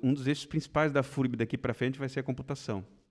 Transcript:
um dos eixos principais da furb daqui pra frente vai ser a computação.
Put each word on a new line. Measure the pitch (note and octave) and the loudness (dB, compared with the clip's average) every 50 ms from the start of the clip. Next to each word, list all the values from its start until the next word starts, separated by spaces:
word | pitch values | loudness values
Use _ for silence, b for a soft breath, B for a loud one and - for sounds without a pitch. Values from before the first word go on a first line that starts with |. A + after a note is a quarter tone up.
| - | 4
um | B2+ C#3 | 2 2
dos | C#3+ B2+ | 2 2
eixos | C3+ D3 C#3+ - | 0 0 -2 -2
principais | - - D#3 - - - D3+ D#3 D#3 C#3 | -4 -4 -4 -2 0 2 2 2 4 4
da | C#3 C3 | 2 0
furb | - - C#3 C3+ B2+ A#2+ | 0 2 0 2 2 2
daqui | A2+ A#2 A2+ - | 0 0 0 -2
pra | B2 - B2 A2+ | -2 -2 -2 -2
frente | - B2+ B2+ C3 C#3 | 0 0 0 0 -2
vai | C#3 C3 | -4 -4
ser | C3+ C#3 | -4 -4
a | C3+ | -4
computação. | C#3 C3 C3+ C3+ - C#3+ - - - A2 G2 F#2+ - - - _ _ | -4 -4 -4 -4 -8 -8 -6 -4 -4 -4 -4 -6 -8 -14 -20 _ _